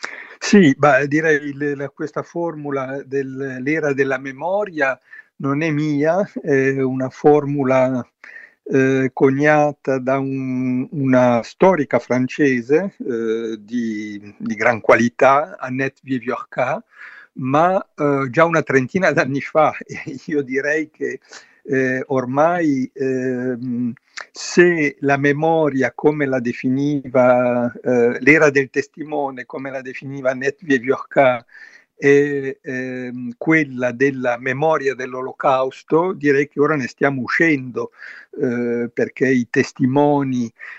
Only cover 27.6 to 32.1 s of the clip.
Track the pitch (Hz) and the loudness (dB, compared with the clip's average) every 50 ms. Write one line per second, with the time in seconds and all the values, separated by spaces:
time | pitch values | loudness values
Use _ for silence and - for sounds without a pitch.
27.6 | 120 120 - - - 135 127 123 117 123 123 120 127 135 151 156 156 147 131 139 | -2 -4 -6 -6 -2 0 2 2 2 2 0 2 2 4 4 6 4 4 4 2
28.6 | 135 - - 143 131 - _ 170 147 151 151 147 143 135 135 127 120 - - 139 | -2 0 -4 -6 -6 -6 _ -16 -12 -8 -6 -6 -6 -6 -8 -12 -16 -14 -12 -12
29.6 | 135 139 131 135 127 131 123 - - 135 139 139 131 127 135 127 131 139 - _ | -10 -10 -10 -10 -12 -12 -14 -14 -14 -12 -12 -4 -4 -4 -4 -2 -4 -4 -6 _
30.6 | - 156 135 127 117 131 127 - - - - 156 139 127 123 117 117 _ _ - | -2 -2 -2 0 0 -2 -4 -4 -4 -2 2 4 4 4 2 0 -6 _ _ -20
31.6 | - - - - _ _ _ _ - 139 | -20 -20 -20 -20 _ _ _ _ 4 4